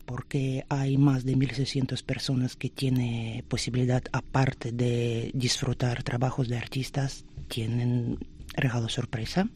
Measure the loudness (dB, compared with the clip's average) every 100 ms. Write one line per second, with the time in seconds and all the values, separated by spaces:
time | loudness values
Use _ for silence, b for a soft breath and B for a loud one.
0 | -8 -8 -2 -2 0 -2 -2 0 4 6
1 | 6 6 2 2 2 0 -2 0 0 -2
2 | -4 -4 0 0 0 -2 -6 -2 2 2
3 | 2 -2 -4 -6 -4 -4 0 2 4 2
4 | 2 -4 0 2 2 2 -4 0 2 2
5 | 0 0 -2 0 0 0 0 0 0 0
6 | -2 0 0 0 0 0 -2 -4 -2 -2
7 | -2 -4 -14 -14 -8 -4 0 0 2 2
8 | 0 -4 -6 -12 -8 0 0 2 -2 -2
9 | -4 -4 -2 0 0